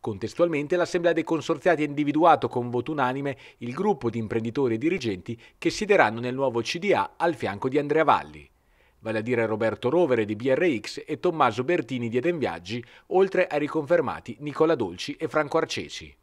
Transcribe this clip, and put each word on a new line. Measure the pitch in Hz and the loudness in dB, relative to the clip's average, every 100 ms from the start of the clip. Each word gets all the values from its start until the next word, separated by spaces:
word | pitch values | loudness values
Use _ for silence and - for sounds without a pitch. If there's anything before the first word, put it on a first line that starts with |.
Contestualmente | - 101 107 - 175 156 143 180 | -6 -6 -8 0 0 2 -2 0
l'assemblea | 170 180 170 | 0 2 2
dei | 160 | 0
consorziati | 160 160 - 156 185 160 | 0 -2 -2 0 2 2
ha | 151 | 0
individuato | 143 143 147 170 151 123 | 0 0 4 6 6 4
con | 127 120 | -2 -2
voto | 120 120 | -2 -2
unanime | 156 127 135 139 131 - _ | -2 -2 -2 -6 -8 -14 _
il | 120 | -10
gruppo | 123 208 202 117 | -2 0 0 -2
di | 117 | -4
imprenditori | 107 113 117 113 131 | -2 -2 -2 0 0
e | 110 | 2
dirigenti | 147 185 117 92 90 117 - _ | 0 -2 -2 -6 -8 -12 -14 _
che | - | -4
siederanno | - 202 196 117 110 | -2 2 6 6 2
nel | 123 | -4
nuovo | 127 135 117 | -2 -2 -2
C | 117 - | -4 -4
D | 196 | 2
A | 135 98 - | 2 2 0
al | 170 160 | -2 0
fianco | 107 101 135 | -4 -2 -2
di | 139 | -2
Andrea | 143 147 | 0 2
Valli, | 151 101 76 73 71 _ _ _ _ _ | 4 2 0 -16 -20 _ _ _ _ _
vale | 107 110 | -4 -4
a | |
dire | 113 120 113 | 0 0 0
Roberto | 110 113 104 123 | 2 0 0 0
Rovere | 160 170 120 104 | 2 4 2 0
di | 107 | -2
B | 127 | 0
R | 131 180 117 | 2 2 0
X | - - - | -6 -14 -8
e | 151 | -2
Tommaso | 180 160 131 110 | -2 2 2 2
Bertini | 127 175 131 131 117 | 0 0 -2 -4 -2
di | 120 | 0
Edenviaggi, | 139 175 113 85 90 120 120 - _ | 0 -2 -2 -4 -8 -10 -10 -20 _
oltre | 180 190 180 175 | 2 2 2 0
ai | 147 | 0
riconfermati | 147 156 139 170 127 78 - 117 | -2 -4 2 2 2 -4 -10 -12
Nicola | 147 139 160 156 | -10 0 2 2
Dolci | 101 90 - | -2 -4 -10
e | 147 160 | -8 -2
Franco | 156 147 160 | -2 0 0
Arceci. | 160 - 92 - 78 73 | -2 -6 -8 -12 -16 -20